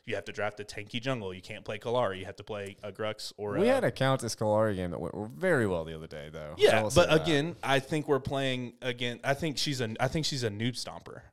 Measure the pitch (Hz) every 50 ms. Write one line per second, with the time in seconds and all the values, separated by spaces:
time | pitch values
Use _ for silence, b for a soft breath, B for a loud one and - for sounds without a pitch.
0 | B B 101 98 - 107 98 107 104 104 104 - 101 - - 107 107 98 - 120
1 | 113 135 131 117 101 95 92 92 - - 110 98 - - 110 104 - 120 117 123
2 | 120 98 95 92 92 95 95 - - - 107 104 101 98 101 - - 104 95 -
3 | 110 107 110 - - - - - 104 101 101 - 202 240 269 262 190 127 - -
4 | 131 135 135 127 123 110 - - 113 107 107 107 110 107 101 92 90 87 80 58
5 | 85 - - 98 107 110 139 147 175 185 165 131 110 98 90 82 80 80 80 78
6 | 80 - - 76 73 78 78 80 78 - - - 415 - 113 110 110 107 131 175
7 | 170 - 156 160 - 170 156 139 147 175 170 - - 131 139 135 135 - 165 156
8 | 139 - 143 131 - - 147 135 135 135 127 127 123 117 - - 127 127 120 120
9 | 123 120 120 - - 135 139 - 170 156 127 - - 156 139 123 120 107 110 -
10 | 127 131 - 165 147 - 156 131 123 107 101 104 113 127 120 - - 90 82 82
11 | - - - - - -